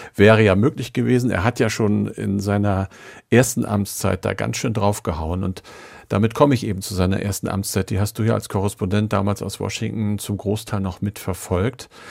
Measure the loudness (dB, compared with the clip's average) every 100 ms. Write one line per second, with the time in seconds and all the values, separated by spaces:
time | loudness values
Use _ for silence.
0 | -8 4 8 8 6 6 2 0 -6 -2
1 | 2 2 2 2 0 2 0 2 0 0
2 | -2 -4 -4 -2 0 0 2 0 -2 -8
3 | -20 -18 2 4 4 0 -2 0 -2 -2
4 | -2 0 -2 -2 -4 -4 -4 0 0 0
5 | -2 -4 -4 -4 -4 -6 -12 -20 -20 -18
6 | -4 0 2 4 4 4 0 -6 -6 0
7 | 0 0 -2 -4 -4 -4 -2 -2 -2 -2
8 | -2 -2 0 0 -2 -2 -2 -2 -2 0
9 | 0 0 0 -2 -6 -6 -6 -4 -6 -4
10 | -2 -4 -4 -4 -2 -4 -2 -4 -4 -4
11 | -6 -6 -6 -6 -2 -2 -2 -4 -16 -20
12 | -20